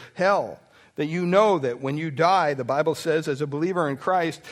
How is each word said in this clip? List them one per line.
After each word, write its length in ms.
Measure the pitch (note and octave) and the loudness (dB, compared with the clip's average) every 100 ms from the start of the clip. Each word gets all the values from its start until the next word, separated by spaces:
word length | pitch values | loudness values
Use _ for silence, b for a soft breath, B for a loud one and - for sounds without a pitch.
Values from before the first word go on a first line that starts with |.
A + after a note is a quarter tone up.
| B | B
hell. 440 | - F3+ G3 A2 D2+ _ b b - | -2 2 2 -2 -10 _ b b -6
That 100 | D3+ | -4
you 180 | E3 | -2
know 360 | F3 F#3+ G#3+ F#3 | 2 4 4 4
that 200 | C3 A#2+ | 0 -4
when 160 | C3+ D3 | -4 -4
you 140 | D#3+ | -6
die, 440 | C3 E3 F#3+ D#3 | 0 2 4 2
the 100 | C#3 | -2
Bible 320 | A#2+ C#3 D#3 D3+ | -2 0 0 -2
says, 320 | E3 D#3 D#3+ | 0 -2 0
as 120 | C3+ | -4
a 60 | D3 | -4
believer 420 | D3 E3+ F3+ D3+ | -2 -2 0 0
in 100 | C3+ | -2
Christ, 420 | - F#3 E3 - B | 0 0 0 -4 B